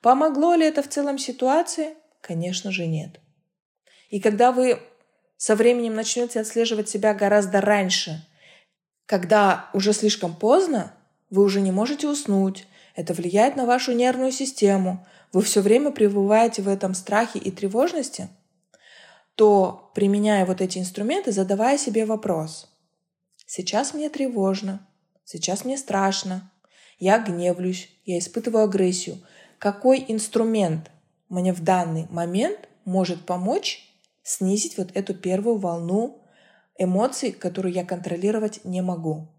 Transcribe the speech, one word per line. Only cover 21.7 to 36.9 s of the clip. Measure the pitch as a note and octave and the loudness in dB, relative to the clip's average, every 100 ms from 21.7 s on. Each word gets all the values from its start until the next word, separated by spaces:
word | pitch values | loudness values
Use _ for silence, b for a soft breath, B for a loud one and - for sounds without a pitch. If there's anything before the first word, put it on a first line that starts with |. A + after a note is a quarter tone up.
| C#4+ | 2
себе | C#4 A3 A3 | 0 -2 -2
вопрос: | A3 G#3+ E3 D#3+ D#3 - _ _ _ _ _ _ _ _ | -2 -2 -4 -4 -12 -20 _ _ _ _ _ _ _ _
«Сейчас | - F#3+ G#3+ C4+ | -10 -4 -4 -4
мне | D4+ D4+ | -6 -8
тревожно, | D4 C4+ A#3 F#3+ G3 G3 G3 _ _ _ _ | -4 -4 0 -2 -2 -6 -10 _ _ _ _
сейчас | - E3+ E3 F#3+ | -18 -8 -6 -6
мне | B3 C#4 | -6 -8
страшно, | - G3+ G3 G3 G3 F#3 - _ _ b b b | -4 -2 0 -2 -6 -8 -10 _ _ b b b
я | F#3 A3 | 2 2
гневлюсь, | G#3+ F3 F3 F3+ F3+ F#3 - _ | 2 -2 -2 0 -2 -6 -10 _
я | - F3 | -6 -6
испытываю | F3 - A#3 A3 | -4 -6 -2 2
агрессию». | G#3+ G3 F#3 F3+ - F3+ b b b b | 2 2 0 0 -6 -12 b b b b
Какой | G3+ G3+ B3+ C4+ C4 | -4 0 4 4 2
инструмент | A3 G#3+ A3+ A3+ A3 F#3 D#3+ D#3+ _ _ _ _ | -6 -2 0 0 2 0 -2 -8 _ _ _ _
мне | F3+ F#3 | -2 -2
в | F3 | 0
данный | E3 F#3 E3 D#3+ D#3+ | 2 2 0 -4 -6
момент | E3+ E3+ F#3 C#4+ G#4 - _ | -6 -4 -2 -2 -4 -14 _
может | - F#3 F3+ F3 - | -4 -2 -2 -4 -6
помочь | F3+ F#3 E4 - - _ _ _ _ | -6 -2 -4 -4 -10 _ _ _ _
снизить | - - F#3 G3+ G#3 - | -12 -4 -2 0 -2 -6
вот | F3+ | -6
эту | - F#3+ | -6 -6
первую | F#3 F3+ F#3 G#3+ A3+ | -6 -2 -2 0 -2
волну | F#3+ E3+ E3+ F#3+ A#3+ - b b b b b _ | -2 -4 -2 -2 -2 -8 b b b b b _
эмоций, | F#3 | -2